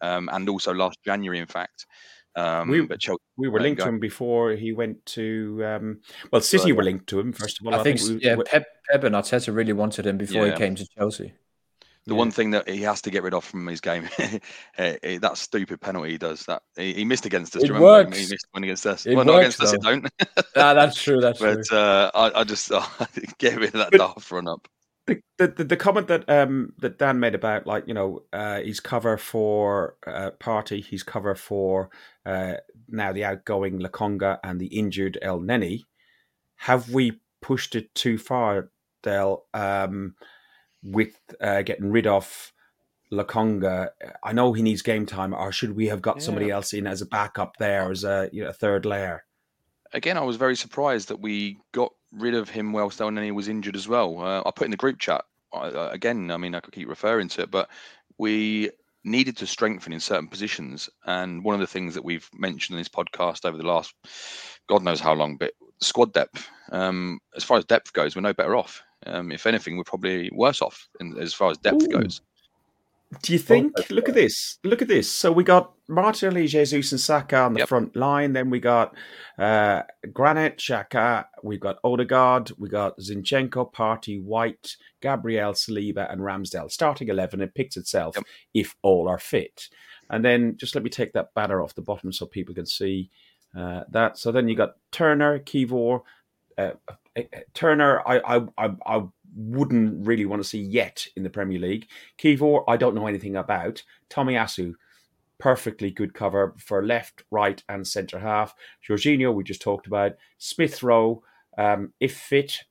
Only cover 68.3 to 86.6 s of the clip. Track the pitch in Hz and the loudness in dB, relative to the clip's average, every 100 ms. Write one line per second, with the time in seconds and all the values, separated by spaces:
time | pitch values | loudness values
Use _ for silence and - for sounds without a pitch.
68.3 | 92 82 117 - - - _ 87 87 87 | -2 0 0 -2 -10 -20 _ -10 -8 -8
69.3 | 71 113 113 - 87 85 95 95 92 90 | -2 0 0 -2 -8 -8 -6 -4 -4 -4
70.3 | - 127 143 - - - - 87 76 82 | 2 2 2 -4 -6 -20 -14 -12 -8 -8
71.3 | - 95 78 104 294 - 87 87 - - | 0 0 2 2 4 4 2 0 -4 -16
72.3 | _ _ _ _ _ _ _ _ - - | _ _ _ _ _ _ _ _ -12 0
73.3 | 170 - 240 294 - - - 233 254 120 | 0 6 6 6 -2 -2 0 2 4 4
74.3 | - - - 190 233 226 175 - - 175 | 2 -8 -8 -2 0 2 2 2 0 2
75.3 | 165 180 180 180 _ - 165 208 214 190 | 4 8 6 6 _ -4 0 2 2 0
76.3 | 180 156 151 143 147 139 131 - 151 139 | 2 2 4 4 2 0 -2 0 0 2
77.3 | 131 127 113 - 127 113 113 135 143 143 | 4 4 2 2 2 0 0 0 2 2
78.3 | 131 127 123 120 120 110 - - - - | 0 0 0 4 4 2 -2 -20 -20 -18
79.3 | - 101 107 104 95 - - - 110 139 | -2 2 4 4 2 -2 -14 -10 2 2
80.3 | 156 156 - - 117 101 123 117 113 - | 4 0 -2 -4 -4 -2 0 2 0 -4
81.3 | - 107 101 101 95 120 123 120 131 127 | -12 -10 -6 -6 -2 0 0 2 4 6
82.3 | 127 113 - 98 101 98 - 95 101 92 | 4 0 -8 -4 -2 -2 -4 -8 -6 0
83.3 | 139 131 127 120 - 110 110 113 101 95 | 0 0 -2 -4 -2 -2 -2 -6 -10 -4
84.3 | 110 113 - - - _ _ 135 135 113 | -2 -2 -4 -14 -18 _ _ -2 -2 0
85.3 | 110 104 101 - 104 104 98 95 92 98 | 0 0 -2 -4 -4 -4 -4 -6 -6 -6
86.3 | 98 92 90 | -6 -8 -10